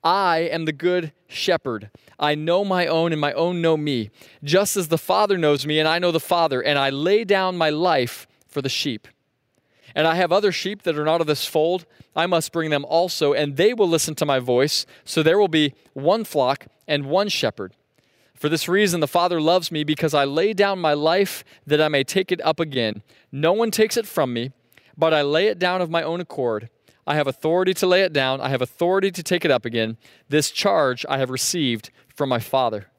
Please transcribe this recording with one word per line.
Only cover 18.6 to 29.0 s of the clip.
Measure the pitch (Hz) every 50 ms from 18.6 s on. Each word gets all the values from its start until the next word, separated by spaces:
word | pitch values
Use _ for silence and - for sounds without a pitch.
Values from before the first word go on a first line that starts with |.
| -
reason, | - 180 202 214 190 175 170
the | 151
Father | 135 - 175 175 180 175 165
loves | 151 160 175 185 165 -
me, | 165 151 151
because | 147 151 - 170 151 151
I | 143 139
lay | 139 139 160 185 214 220
down | 185 202 196 196
my | 185 170 156 147
life | 147 147 156 170 196 196 190 - - - _ - _ _
that | 143 151 147
I | 156
may | 151 151 139 131
take | - - 190 190 -
it | 180 170
up | - 156 156 -
again. | 165 156 139 127 117 107 104 104 _ _ _ _ _ _
No | - 139 151 165 190
one | 214 233 226
takes | - - 220 220 -
it | 240 220
from | - - 175 143 127 120
me, | 117 120 135 _ _ _ _ _ _ _ _ _
but | - 160 160 160
I | 151 143
lay | 143 147 160 196
it | 220 208
down | 175 180 180 180 185
of | 180 160
my | 165 165 147
own | 151 165 175
accord. | 175 _ - - 131 120 110 104 110 - _ _ _ _ _ _ _
I | - 147
have | 151 143
authority | 135 127 _ - 160 165 180 185 185 185
to | - -
lay | 185 180 190 196
it | 180 156
down. | 143 135 131 131 135
I | 127 131
have | 135 123
authority | 127 - _ - 170 175 185 196